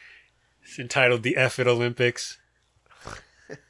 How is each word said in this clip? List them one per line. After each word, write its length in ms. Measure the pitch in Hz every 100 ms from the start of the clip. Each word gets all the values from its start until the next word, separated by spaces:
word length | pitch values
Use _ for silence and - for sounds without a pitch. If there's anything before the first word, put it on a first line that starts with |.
| - - _ _ _ _
It's 160 | - -
entitled 440 | 117 139 127 120
"The 120 | 110 156
F 240 | 127 -
It 80 | 127
Olympics." 720 | 120 120 120 123 - - - _ _ _ _ _ - - - - _ -
<laughs> 80 | -